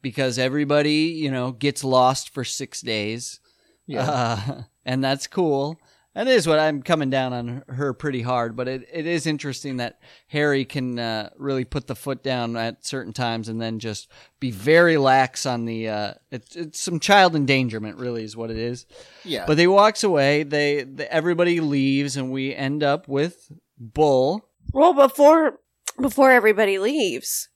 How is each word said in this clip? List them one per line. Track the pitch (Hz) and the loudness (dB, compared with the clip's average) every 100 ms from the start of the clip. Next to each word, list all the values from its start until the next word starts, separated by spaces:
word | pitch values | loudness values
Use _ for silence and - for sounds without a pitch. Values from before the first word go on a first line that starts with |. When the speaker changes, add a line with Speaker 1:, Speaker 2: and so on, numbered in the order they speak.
Speaker 1:
because | 131 117 131 123 | -8 -4 -2 0
everybody, | 127 147 143 147 147 151 160 160 | -2 0 2 2 2 2 0 -2
you | 147 | -4
know, | 131 123 | -2 -4
gets | 117 143 135 | -2 -4 -2
lost | 135 127 127 135 - | 2 4 4 2 -8
for | - | -10
six | 120 - 135 - | -8 -8 -10 -10
days. | 120 110 104 117 123 - _ _ _ _ - | -6 -4 -4 -6 -10 -16 _ _ _ _ -10
Speaker 2:
Yeah. | 123 139 | -4 -2
Speaker 1:
Uh, | 135 117 110 107 - 110 | -2 -2 -2 -6 -10 -16
<laughs> | _ - | _ -6
and | 131 | -2
that's | 131 139 - | -2 -4 -4
cool. | 196 170 139 143 165 _ _ _ | -2 0 0 -2 -8 _ _ _
That | - 247 | -4 2
is | 247 156 | 2 4
what | 156 | 2
I'm | 156 147 | 2 0
coming | 127 160 135 | 0 0 2
down | 135 131 | 0 -2
on | 123 120 127 - | -4 -8 -10 -10
her | 131 143 | -6 -4
pretty | 123 151 127 | -4 -6 -4
hard, | 120 123 117 113 | -2 -2 -2 -4
but | 127 | -6
it, | 131 120 | -8 -10
it | 165 160 | -8 -4
is | 170 | -2
interesting | 156 147 143 127 143 127 | -2 -6 -6 -10 -8 -6
that | 120 _ _ - _ | -8 _ _ -20 _
Harry | 147 147 139 | -2 0 0
can, | 131 139 127 120 | -2 -6 -6 -6
uh, | 117 110 107 _ | -4 -6 -8 _
really | 139 135 | -6 -4
put | 127 147 - | -4 -8 -8
the | |
foot | 127 143 127 | -10 -8 -8
down | 135 127 117 117 | -4 -4 -4 -4
at | 113 - | -6 -8
certain | - 135 101 | -10 -8 -8
times | 110 120 113 113 | -6 -4 -4 -8
and | 113 | -8
then | 113 113 | -6 -6
just | 110 104 - - _ _ | -8 -10 -14 -20 _ _
be | 131 | -8
very | 101 120 165 175 156 | -4 4 6 6 4
lax | 135 131 127 - 139 | 4 4 2 -2 -4
on | 120 | -4
the, | 117 113 113 | -4 -6 -6
uh, | 104 104 - _ | -6 -6 -10 _
it's, | 123 _ 170 | -16 _ -14
it's | 160 - | -12 -8
some | - 165 | -6 -4
child | - 202 185 156 | 4 6 6 4
endangerment | 139 135 123 110 107 95 | 2 2 2 -4 -10 -8
really | 123 117 | -8 -6
is | 110 110 | -8 -10
what | 113 | -8
it | 113 | -6
is. | 117 123 - - - - | -6 -8 -14 -20 -20 -20
Speaker 2:
Yeah. | 180 127 - | -8 -6 0
Speaker 1:
But | 151 | 4
they | 175 | 6
walks | 196 214 214 | 6 6 4
away, | 214 156 139 147 | 0 2 4 2
they, | 147 147 147 147 | 0 0 2 0
the, | 131 135 117 | -4 -10 -4
everybody | 160 165 170 175 175 | -2 0 2 2 2
leaves, | 156 139 135 139 143 139 | 0 2 2 0 -2 -4
and | 131 | -6
we | 135 135 | -4 -6
end | - 135 147 | -4 -4 0
up | 143 147 143 | 0 -2 -2
with | 139 165 - _ 156 _ _ | -2 -2 -6 _ -20 _ _
Bull. | 113 151 151 131 131 208 _ _ - | -10 2 4 4 2 -2 _ _ -6
Speaker 3:
Well, | 269 330 | 4 4
before, | 277 277 - 285 320 311 - _ _ - - | 6 4 6 8 8 4 -2 _ _ -14 -4
before | 262 - 262 | -4 4 6
everybody | 247 214 202 208 190 | 8 6 2 2 2
leaves | 208 302 202 123 - - - | 0 0 -2 -4 -6 -8 -8